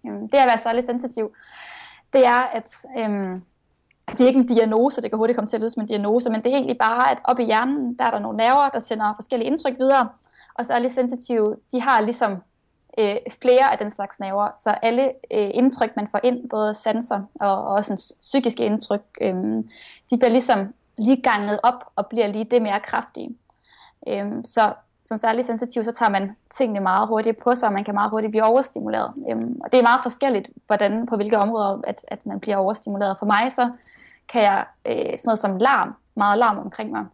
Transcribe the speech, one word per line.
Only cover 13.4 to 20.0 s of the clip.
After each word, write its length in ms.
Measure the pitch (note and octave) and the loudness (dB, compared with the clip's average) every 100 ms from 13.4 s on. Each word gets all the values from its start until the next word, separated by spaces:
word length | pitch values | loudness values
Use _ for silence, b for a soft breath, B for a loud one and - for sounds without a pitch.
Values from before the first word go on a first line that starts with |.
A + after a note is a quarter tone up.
flere 300 | B3+ B3 C4 | 4 6 4
af 60 | - | 2
den 140 | G#3 | -4
slags 280 | G#3 G3 - | -6 -10 -8
nerver, 300 | G3 G3 G3+ - | -4 -2 -2 -2
så 120 | A3 | -2
alle, 420 | G#3 A3+ A#3+ C4+ C4 - | 0 2 2 0 -2 -4
øh, 180 | A3 G3+ | -2 0
indtryk, 420 | A#3+ C4 B3+ A3+ | 2 2 2 -2
man 120 | A3 G#3 | -2 -4
får 80 | A#3+ | 0
ind, 260 | B3 B3 B3 | 0 -2 -4
både 260 | G#3+ G#3+ | -2 -2
sanser 460 | G#3 A3 A3 A#3+ G3+ G3+ - | -2 -2 -2 -2 -6 -6 -4
og, 100 | G3+ F#3+ | -2 0
og 40 | - | 0
også 260 | G3 G#3 | -2 -2
en 40 | G3 | -8
s-, 160 | - - | -10 -20
psykiske 440 | - C#4 B3 A#3 | -2 0 0 -2
indtryk, 360 | A3+ G#3+ - G#3 _ - | -2 -2 -4 -6 _ -4
øhm, 480 | G#2 F#3 G#2+ A2 A2 B B B | -4 -2 -2 -4 -6 B B B